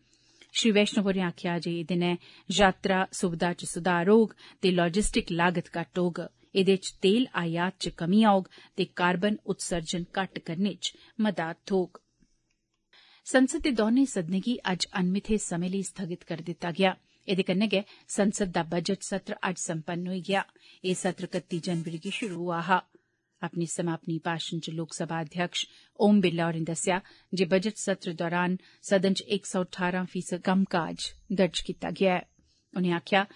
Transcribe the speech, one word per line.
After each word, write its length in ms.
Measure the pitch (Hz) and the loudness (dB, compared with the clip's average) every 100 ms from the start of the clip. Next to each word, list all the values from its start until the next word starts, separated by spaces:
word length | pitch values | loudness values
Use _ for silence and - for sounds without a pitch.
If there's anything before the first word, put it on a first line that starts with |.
| _ _ _ _ _ | _ _ _ _ _
श्री 180 | - 233 | 0 4
वैष्णव 320 | 208 208 - | 4 4 2
होरें 180 | 196 190 | 0 0
आखेआ 360 | 180 - 180 170 | -2 -2 -4 -2
जे 140 | 175 | -4
एह्दे 240 | 170 165 175 | -6 -2 0
नै 220 | 175 175 - - - | 0 -2 -6 -20 -4
यात्रा 580 | 175 196 185 196 185 190 | 4 4 4 0 0 0
सुविधा 400 | - 185 165 180 | -2 -4 0 -2
च 120 | 175 - | -2 -8
सुधार 440 | - 175 175 175 | -4 0 2 6
होग 260 | 220 214 - - - | 6 6 0 -20 -2
ते 100 | 190 | 2
लाजिस्टिक 600 | 180 170 180 208 - - | 4 2 2 0 0 -2
लागत 400 | 170 175 175 - | 2 2 2 -4
घट्ट 240 | 170 165 185 | -8 -6 -2
होग। 240 | 175 170 170 _ _ 196 | -2 -2 -10 _ _ 0
एह्दे 220 | 185 190 | 4 2
च 160 | - - | 0 0
तेल 260 | 190 220 262 - | 2 4 2 -2
आयात 440 | 170 170 180 - | -2 -2 -2 -4
च 140 | 170 - | -10 -4
कमी 260 | 165 202 220 | 2 6 6
औग 240 | 196 185 - - - | 6 2 -14 -16 -6
ते 80 | 180 - | -4 0
कार्बन 420 | 180 180 208 208 - | 0 2 0 -2 -4
उत्सर्जन 600 | 190 - 175 160 175 175 - | -6 -2 -4 -4 -6 -4 -4
घट्ट 240 | 180 - | -6 -8
करने 360 | - 165 202 - | -8 -2 -2 -2
च 180 | - - - - | -10 -10 -20 -2
मदाद 340 | 214 180 165 170 - | -2 -2 -6 -8 -2
थ्होग। 360 | 190 175 - _ _ _ _ _ _ _ _ _ _ _ _ - | -2 -2 -8 _ _ _ _ _ _ _ _ _ _ _ _ 2
संसद 340 | 262 262 320 | 4 4 2
दे 100 | 311 | 0
दौनें 340 | 226 214 247 269 | 2 2 4 2
सदनें 360 | 202 165 190 | 0 -2 -2
गी 140 | 208 247 - | -2 -4 -2
अज्ज 220 | 180 - | -4 -4
अनमिथे 440 | 202 180 196 - 214 | -2 0 -2 0 -2
समें 300 | - 170 180 | -2 -4 -2
लेई 140 | 190 | -4
स्थगित 400 | 190 - 185 175 | -6 -8 -8 -8
करी 200 | - 165 | -8 -10
दित्ता 280 | 165 170 175 | -8 -8 -6
गेआ। 240 | 165 190 180 _ _ - | 2 2 0 _ _ -4
एह्दे 160 | 185 | -2
कन्नै 240 | 190 180 214 | 0 0 2
गै 140 | 196 202 - _ | 0 -2 -16 _
संसद 420 | - 226 - 196 | 0 0 0 -2
दा 120 | 175 165 | -2 -2
budget 360 | 175 170 196 | -2 -2 -4
सत्र 360 | - 190 - 208 | -4 -8 -8 -6
अज्ज 160 | 196 180 | -6 -6
संपन्न 460 | - 160 156 175 180 | -6 -6 -6 -6 -6
होई 140 | 185 | -8
गेआ। 220 | 165 196 - _ - - | -2 -2 -4 _ -20 -10
एह् 140 | 185 180 | -4 -2
सत्र 280 | 185 170 175 | -2 -4 -6
कत्ती 320 | 180 - 175 | -6 -6 -6
जनवरी 360 | 170 170 165 165 | -4 -4 -4 -8
गी 140 | 196 | -8
शुरू 240 | 190 220 170 | -6 -6 -6
होआ 260 | 175 170 | -4 -4
हा। 180 | 165 180 - _ _ _ _ _ | 0 0 0 _ _ _ _ _
अपने 240 | 170 175 170 | -8 -4 -4
समापनी 480 | - 170 160 - 165 180 | -2 -4 -4 -4 -4 -4
भाषण 340 | 165 - 170 | -4 -4 -6
च 100 | 160 | -6
लोकसभा 480 | 160 160 - 156 165 | -8 -8 -8 -6 -4
अध्यक्ष 460 | 160 175 175 - - - _ - | -6 -4 -4 -4 -8 -10 _ 2
ओम 220 | 208 208 | 4 6
बिरला 240 | 180 170 170 | 4 2 0
होरें 180 | 165 | -2
दस्सेआ 380 | 170 165 - 180 - - _ | -4 -2 0 -2 -4 -20 _
जे 120 | 175 180 | -2 2
बजट 320 | 190 202 - | 2 2 -4
सत्र 360 | - 190 - 165 | -4 -4 -4 -6
दौरान 420 | 170 175 180 185 - _ | -2 0 0 -2 -6 _
सदन 300 | - 202 190 | 2 2 4
च 100 | 190 - | 0 -2
इक 160 | 196 - | -4 -2
सौ 180 | 185 180 | -4 -4
ठारां 320 | - 180 185 180 | -4 -2 -2 -4
फीसद 340 | 185 180 180 | -6 -6 -4
कम्मकाज 680 | - 190 190 180 165 175 - - _ | 2 2 2 0 -2 -6 -10 -12 _
दर्ज 260 | 190 180 - | 0 2 0
कीता 280 | - 180 170 | -8 -8 -6
गेआ 240 | 170 190 180 | 0 2 2
ऐ। 100 | - _ _ _ _ | -4 _ _ _ _
उनें 180 | 196 180 | -2 0
आखेआ 340 | 170 - 196 202 | -2 0 0 0